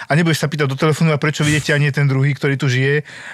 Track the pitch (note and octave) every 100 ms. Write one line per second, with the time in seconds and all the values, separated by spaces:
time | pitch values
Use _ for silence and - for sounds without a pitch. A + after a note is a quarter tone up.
0 | - D3+ E3+ D3+ D3 D3+ C#3+ C3+ D#3+ C#3+
1 | E3 D3 D3+ D3 D3+ D3+ - D3 D3 C#3+
2 | C#3+ C3+ C#3 C3+ C#3+ C3+ C#3+ B2+ C3+ D3
3 | - - -